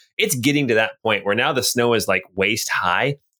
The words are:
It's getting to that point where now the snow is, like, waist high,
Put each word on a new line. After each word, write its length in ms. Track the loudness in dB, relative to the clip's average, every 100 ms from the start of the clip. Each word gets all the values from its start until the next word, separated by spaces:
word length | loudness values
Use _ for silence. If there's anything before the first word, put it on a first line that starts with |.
| _ -4
It's 180 | -2 0
getting 320 | 0 0 2
to 60 |
that 260 | 2 0 -2
point 220 | -2 -2
where 100 | 0
now 180 | 0 0
the 100 | 0
snow 320 | -2 0 2
is, 120 | 2 0
like, 160 | -2 -2
waist 340 | -2 -2 -2 -4
high, 480 | -2 0 0 -2 -4 _